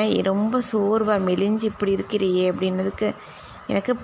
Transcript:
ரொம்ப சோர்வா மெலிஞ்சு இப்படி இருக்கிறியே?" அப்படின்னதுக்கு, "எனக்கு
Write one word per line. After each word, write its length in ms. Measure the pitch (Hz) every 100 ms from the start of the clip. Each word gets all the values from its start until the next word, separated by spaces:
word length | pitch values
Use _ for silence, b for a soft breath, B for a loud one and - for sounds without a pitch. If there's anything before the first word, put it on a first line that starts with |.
| 214 185
ரொம்ப 320 | 190 196 220 247
சோர்வா 560 | 240 220 202 220 214 202
மெலிஞ்சு 440 | 185 180 202 220
இப்படி 280 | 220 - 196
இருக்கிறியே?" 500 | 196 196 202 190 180 185
அப்படின்னதுக்கு, 580 | 185 185 185 190 - 214 - B B B B -
"எனக்கு 260 | 202 220 240